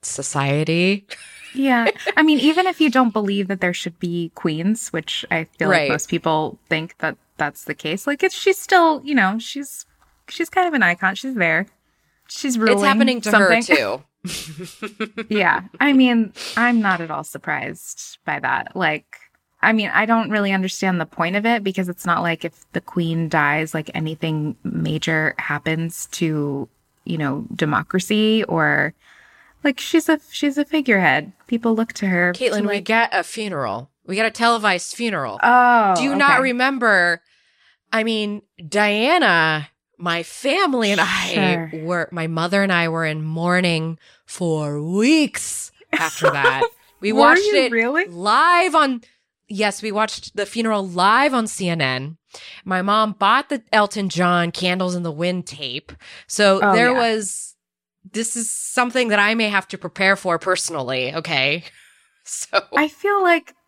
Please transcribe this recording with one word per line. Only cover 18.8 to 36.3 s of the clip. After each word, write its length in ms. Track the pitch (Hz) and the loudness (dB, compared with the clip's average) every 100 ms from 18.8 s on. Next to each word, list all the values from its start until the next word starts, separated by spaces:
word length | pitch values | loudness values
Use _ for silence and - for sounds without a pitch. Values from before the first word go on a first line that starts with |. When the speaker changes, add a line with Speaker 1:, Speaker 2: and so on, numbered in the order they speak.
| 170 151 _ - _ _ _ _ | -2 -2 _ -20 _ _ _ _
Speaker 2:
I 100 | 196 | 0
mean, 180 | 220 202 | 2 0
I 100 | - | 0
don't 260 | 220 226 208 | 2 0 0
really 220 | 214 202 | 0 0
understand 480 | 196 185 - 190 185 | 0 -2 -2 0 0
the 60 | 160 | -4
point 300 | - 170 196 | -4 -2 0
of 100 | 220 | 0
it 180 | 233 | 0
because 240 | 202 190 180 | 0 -4 -4
it's 160 | 175 185 | -6 -2
not 160 | 170 | 0
like 220 | 175 165 | 0 -2
if 260 | 170 _ _ | -6 _ _
the 80 | 175 | -10
Queen 480 | - - 165 165 160 | -6 -2 -2 0 0
dies, 440 | 156 147 147 160 | 0 2 0 -2
like, 180 | 160 156 | -6 -8
anything 640 | - 156 160 165 156 151 - | -6 -6 -6 -4 -2 -4 -6
major 680 | - - 160 156 160 160 156 - | -8 -6 -4 -4 -2 0 0 -4
happens 680 | - 147 160 160 165 - - | -6 -6 -4 -4 -4 -8 -14
to, 560 | - 165 156 143 139 - _ _ _ | -4 -2 -2 -4 -6 -10 _ _ _
you 140 | - 165 | -10 -6
know, 280 | 143 139 - | -4 -4 -8
democracy 920 | - 156 139 - - - 214 214 220 | -4 -2 -2 -2 -4 0 0 2 2
or, 480 | - 165 151 143 147 - _ - _ _ _ _ | 0 0 2 2 -2 -6 _ -20 _ _ _ _
like, 140 | 294 269 | -2 -2
she's 280 | - 339 311 | 0 0 2
a, 100 | 311 _ | 0 _
she's 280 | - 294 277 | -4 -2 0
a 60 | |
figurehead. 680 | 294 311 254 202 175 135 - - _ | -2 -2 2 2 4 2 -2 -18 _
People 280 | 233 233 | -2 0
look 180 | 226 226 | 0 -2
to 120 | - 196 | -4 -2
her 260 | 180 175 | 2 0
Speaker 1:
Caitlin, 280 | 175 240 208 | 0 -2 0
Speaker 2:
to, 60 | 208 | 0
Speaker 1:
we 60 | |
Speaker 2:
like 100 | 202 | -2
Speaker 1:
get 260 | 185 226 233 | 0 0 2
a 100 | 190 | -2
funeral. 680 | 170 - 220 165 123 101 135 _ - | -4 -8 -6 -4 -4 -6 -10 _ -8
We 80 | 190 | -2
get 100 | 220 | -2
a 40 | |
televised 640 | 220 233 233 208 180 - | 2 2 2 2 0 -4
funeral. 440 | - 233 190 131 98 | -6 -4 -2 -4 -2
Speaker 2:
Oh, 520 | 233 247 247 240 208 180 | 4 6 6 6 4 2
Speaker 1:
Do 60 | |
you 120 | 269 | 2
not 200 | 285 285 | 2 4